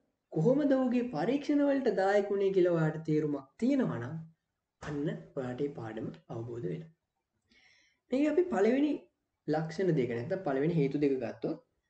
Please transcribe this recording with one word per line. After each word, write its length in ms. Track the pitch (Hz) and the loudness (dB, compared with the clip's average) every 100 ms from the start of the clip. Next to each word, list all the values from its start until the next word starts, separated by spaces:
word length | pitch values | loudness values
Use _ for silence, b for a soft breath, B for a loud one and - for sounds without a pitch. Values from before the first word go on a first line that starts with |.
| _ _ _ | _ _ _
කොහොමද 380 | 160 190 285 277 | 2 4 4 4
ඔහුගේ 340 | 262 254 240 233 | 2 2 0 -2
පරීක්ෂණ 540 | 147 185 285 - 285 | -2 -2 -2 0 2
වලට 300 | 285 269 233 190 | 2 2 0 2
දායක 300 | 190 208 196 | 2 2 2
වුණේ 240 | 202 196 | 0 2
කියලා 220 | 190 175 | 4 4
ඔයාට 260 | 170 156 160 | 4 2 0
තේරුමක් 500 | 160 151 151 143 - - | 0 0 0 -4 -8 -2
තියෙනවා 440 | 240 285 202 117 | 0 2 0 -2
නම් 160 | 117 160 - _ _ _ _ _ | -6 -10 -12 _ _ _ _ _
අන්න 240 | - 143 151 220 - | -8 -4 -4 -6 -8
ඔයාට 300 | 143 127 127 | -8 -6 -4
මේ 120 | 147 | -6
පාඩම 340 | - 113 110 139 - - | -6 -10 -8 -10 -12 -12
අවබෝධ 400 | 117 117 117 175 | -10 -10 -8 -8
වෙනවා. 260 | - - _ _ _ _ _ b b b b b b _ | -8 -12 _ _ _ _ _ b b b b b b _
මේක 160 | 262 302 | 0 2
අපි 160 | 359 175 | 2 2
පළවෙනි 480 | 185 220 262 294 - - _ _ _ - | 2 4 4 2 -2 -8 _ _ _ -2
ලක්ෂණ 480 | 151 160 - 185 139 | -2 -2 -2 0 2
දෙක 160 | 120 | 0
නැත්නම් 320 | 117 123 190 | -2 -4 -4
පළවෙනි 320 | 147 135 156 170 | -2 0 0 2
හේතු 220 | 139 143 | 0 2
දෙක 160 | 147 131 | 0 0
ගත්තොත් 480 | 110 - 160 160 _ _ _ | -4 -6 -8 -8 _ _ _